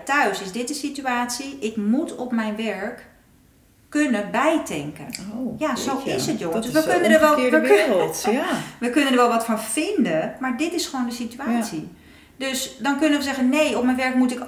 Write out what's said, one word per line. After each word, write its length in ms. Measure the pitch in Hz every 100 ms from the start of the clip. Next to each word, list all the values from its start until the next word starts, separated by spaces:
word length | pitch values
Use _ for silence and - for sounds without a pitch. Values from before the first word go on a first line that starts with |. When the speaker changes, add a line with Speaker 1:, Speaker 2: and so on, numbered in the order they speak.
Speaker 1:
thuis 360 | - 277 233 196
is 100 | 196
dit 160 | 190 240
de 60 |
situatie, 840 | 285 285 277 262 240 247 - 277 277
ik 160 | 220 220
moet 400 | 202 254 339 -
op 160 | 247
mijn 240 | 226 214 208
werk 500 | 226 190 208 240 - _ _ _ _ _ _ _ _
kunnen 420 | 294 294 214 196
bijtanken." 760 | 220 294 330 - 160 147 151 123 120 185 226
Speaker 2:
Oh, 200 | 254 -
Speaker 1:
Ja, 160 | 311 240
zo 180 | 262 269
Speaker 2:
jeetje. 160 | -
Speaker 1:
is 120 | 392 -
het, 120 | 226
jongens. 260 | 175 226 226
Speaker 2:
Dat 80 |
Speaker 1:
Dus 80 | 285
Speaker 2:
is 40 | 320
Speaker 1:
we 60 |
Speaker 2:
de 80 | 359
Speaker 1:
kunnen 180 | 320 320
er 40 |
wel, 100 | 311
Speaker 2:
omgekeerde 260 | 294 254 311
Speaker 1:
we 60 | 254
kun-, 100 | 403
Speaker 2:
wereld, 480 | 320 190 160 - -
ja. 140 | 247 359 240 -
Speaker 1:
<laughs> 200 | - 240
we 40 |
kunnen 200 | 269 277
er 80 | 247
wel 100 | 240
wat 160 | 226
van 160 | 226 214
vinden, 760 | - - 349 415 190 160 214 -
maar 160 | 262 233
dit 160 | 330
is 140 | 339 -
gewoon 200 | 262 240
de 60 |
situatie. 680 | 226 233 - 269 233 214 160 151 -
Speaker 2:
Ja. 60 | - - - -
Speaker 1:
Dus 400 | 262 262 - -
dan 200 | 247 285
kunnen 200 | 311 285
we 60 |
zeggen, 240 | 277 269 247
"Nee, 300 | 302 294 226
op 60 |
mijn 120 | 247 254
werk 180 | 262
moet 180 | 254 247
ik 100 | -